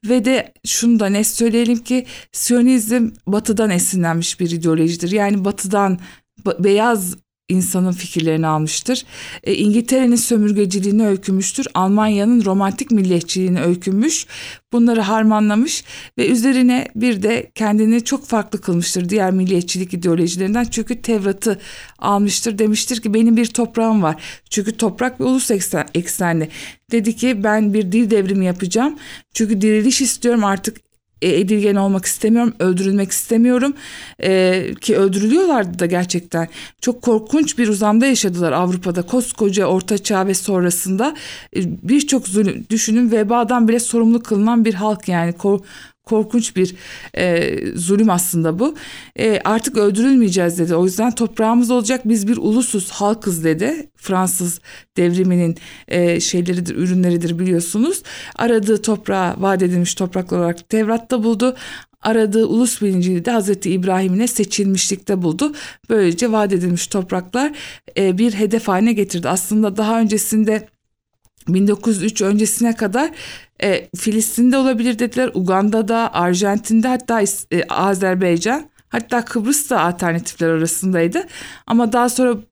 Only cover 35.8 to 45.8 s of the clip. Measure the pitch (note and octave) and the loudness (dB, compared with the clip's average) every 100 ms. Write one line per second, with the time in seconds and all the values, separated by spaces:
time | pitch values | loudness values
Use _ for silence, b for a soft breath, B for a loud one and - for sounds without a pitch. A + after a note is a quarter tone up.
35.8 | E3+ F3+ F3+ F3+ F3 E3+ E3 B B B | 0 0 -2 -4 -4 -6 -6 B B B
36.8 | - B3 - A3 A3 D4 D4+ - A#3 G3+ | -4 -2 2 0 2 0 0 0 0 2
37.8 | G#3 G#3+ C4+ A#3+ G3+ F3 E3+ C#3 F3+ F#3 | 2 4 4 2 0 0 0 0 0 -2
38.8 | F#3 F3 F3 B3+ B3 - G#3 G3 F3 F#3 | -2 -4 -2 -2 -2 -2 0 2 2 0
39.8 | F#3 G3+ - F#3+ F#3+ F#3+ - F#3+ F3+ F3 | 0 -4 -2 -2 0 -2 0 0 0 -2
40.8 | F#3 F#3+ C4 D4+ B B B - F3+ E3 | -4 -2 -2 -4 B B B -6 -4 -6
41.8 | E3+ C#4 D4 C4+ F#3 F#3+ G3+ - - A3 | 0 0 2 -2 0 0 0 -2 -4 -4
42.8 | A3 A3 B3 A3 G#3 A#3+ A3+ B3 A3+ A#3 | 0 2 2 2 2 0 2 2 2 2
43.8 | A#3 A#3 A3+ A#3 A#3 G#3 G#3+ A#3+ A3+ F#3+ | 0 2 2 2 0 0 2 2 2 0
44.8 | G#3+ G#3 - F3 E3+ F3 G3+ G3 F#3+ B | -2 -4 -2 -2 -2 -2 0 0 -2 B